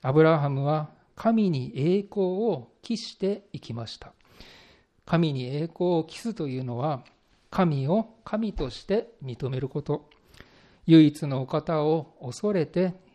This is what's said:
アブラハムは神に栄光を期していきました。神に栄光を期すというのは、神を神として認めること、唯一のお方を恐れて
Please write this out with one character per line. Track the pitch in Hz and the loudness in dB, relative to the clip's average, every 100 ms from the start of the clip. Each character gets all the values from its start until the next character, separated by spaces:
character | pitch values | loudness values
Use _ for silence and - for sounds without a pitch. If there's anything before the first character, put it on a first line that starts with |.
ア | 131 | 0
ブ | 143 | 4
ラ | 160 160 | 6 4
ハ | 143 | 2
ム | 135 143 | 0 0
は | 156 151 - _ | -2 -4 -12 _
神 | - 220 226 202 | -2 0 2 2
に | 147 123 131 | 0 -4 -2
栄 | 147 190 | 0 0
光 | 202 208 | -2 -2
を | 185 185 226 156 113 _ | -2 0 -2 -2 -6 _
期 | - 220 | -8 -6
し | - - | -6 -4
て | 190 202 - | -4 -4 -8
い | - | -16
き | - | -10
ま | 117 113 | -10 -10
し | - | -14
た。 | - _ _ - - - - _ _ _ - | -20 _ _ -20 -20 -20 -20 _ _ _ -2
神 | 165 165 | 2 2
に | 135 123 | -2 -6
栄 | 143 165 | -6 -6
光 | - 180 | -2 0
を | 170 | 0
期 | 160 - | -2 -8
す | 233 | -10
と | 208 147 | -6 -6
い | 127 | -4
う | |
の | 127 120 | -6 -4
は、 | 147 135 - _ _ _ _ | -4 -6 -10 _ _ _ _
神 | - 175 143 135 | 0 2 2 0
を | 202 220 _ | 0 -2 _
神 | - 214 220 | -8 -4 -4
と | - 135 | -4 -6
し | - | -8
て | - 202 - - | -2 -2 -2 -12
認 | 135 117 131 | -12 -8 -6
め | 131 | -4
る | 131 | -4
こ | 151 | -6
と、 | 143 147 - _ _ - - _ _ _ - | -4 -6 -6 _ _ -20 -20 _ _ _ 8
唯 | 160 151 | 8 8
一 | 147 147 | 4 -4
の | 135 | -4
お | 131 | -2
方 | 156 151 156 | -4 -2 0
を | 151 160 147 _ | 2 0 -2 _
恐 | 123 - 208 | -12 -6 -2
れ | 190 147 | 0 0
て | 180 180 175 _ | 0 -2 -2 _